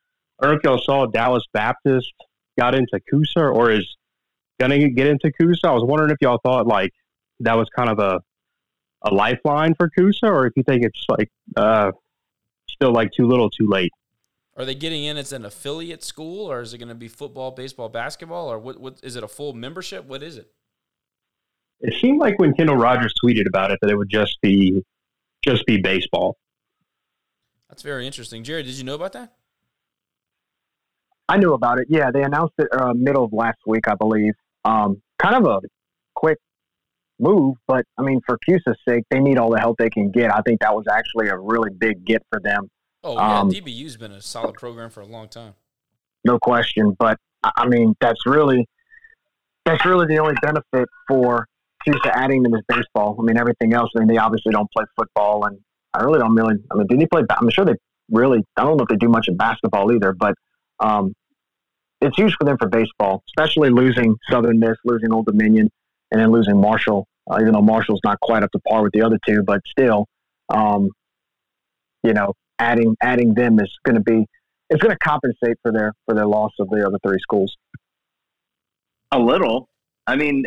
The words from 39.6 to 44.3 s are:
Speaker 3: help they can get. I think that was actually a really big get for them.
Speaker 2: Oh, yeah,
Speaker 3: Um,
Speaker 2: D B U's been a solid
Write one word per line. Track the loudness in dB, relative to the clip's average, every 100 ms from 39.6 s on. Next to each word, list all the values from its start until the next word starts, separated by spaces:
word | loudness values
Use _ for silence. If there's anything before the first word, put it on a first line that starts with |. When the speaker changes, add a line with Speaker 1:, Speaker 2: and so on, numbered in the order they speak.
Speaker 3:
help | 0 0
they | -2
can | 0 0
get. | 0 0
I | 0
think | 0 0
that | 0
was | 0 0
actually | -2 -2 -4 -4
a | -4
really | -4 -2 -2
big | -2 -4 -4
get | -2 -4 -4
for | -8
them. | -4 -6 -6 _ _ _
Speaker 2:
Oh, | -10
yeah, | -2 0 0
Speaker 3:
Um, | 0
Speaker 2:
D | -2
B | -8
U's | -14 -16 -16
been | -18
a | -18
solid | -16